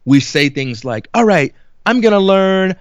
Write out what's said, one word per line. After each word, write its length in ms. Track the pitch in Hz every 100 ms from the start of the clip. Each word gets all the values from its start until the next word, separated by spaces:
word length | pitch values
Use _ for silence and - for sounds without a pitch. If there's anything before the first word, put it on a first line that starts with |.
we 160 | - 139
say 300 | 131 151 147
things 340 | 139 135 113
like, 240 | 123 110 -
"All 100 | 220
right, 300 | 226 185 139 - - - -
I'm 160 | 247
gonna 180 | 226 202
learn 560 | 190 190 190 190 190 185